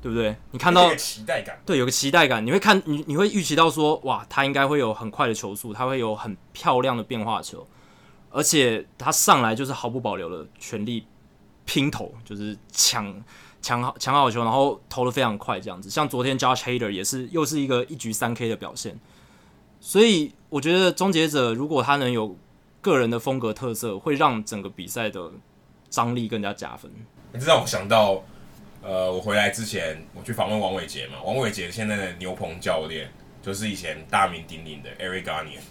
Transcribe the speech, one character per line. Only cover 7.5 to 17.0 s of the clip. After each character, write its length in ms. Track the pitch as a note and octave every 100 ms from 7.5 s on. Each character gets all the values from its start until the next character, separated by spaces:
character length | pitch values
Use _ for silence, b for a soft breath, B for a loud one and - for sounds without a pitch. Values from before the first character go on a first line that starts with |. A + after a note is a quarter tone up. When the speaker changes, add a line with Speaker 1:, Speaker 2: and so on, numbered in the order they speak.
| - - b b b b b -
Speaker 1:
而 120 | C3+
且 420 | D3+ D#3+ B2+ A2+ - _
他 140 | C3+
上 300 | D#3 - E3
来 120 | A#2
就 100 | A2
是 80 | C3+
毫 160 | C3+ B2
不 120 | B2+
保 160 | A#2+ F#2
留 120 | E2+
的 160 | F2 D2+ -
全 260 | - A2+
力 220 | G#2+ A#2 A2 _ _ _ - _
拼 240 | - - C#3
投， 240 | - - A#2
就 100 | A#2
是 220 | G#2 G#2 G#2 -
抢， 420 | - - B2 G#2 G2 A#2 B B B
抢 200 | - A#2+
好， 140 | B2+ -
抢 140 | -
好 160 | C#3 C3+
球， 140 | A2+
然 80 | A#2
后 300 | B2 C#3 A2+ -
投 160 | -
得 60 | B2
非 120 | B2
常 160 | B2 G2+
快 220 | - G2+
这 100 | G2
样 100 | F2+
子。 80 | G2
像 200 | D3+ D3
昨 160 | B2+
天 120 | B2+ C3+
Josh 260 | B2+ B2+
Hader 280 | - B2 A2+
也 140 | G2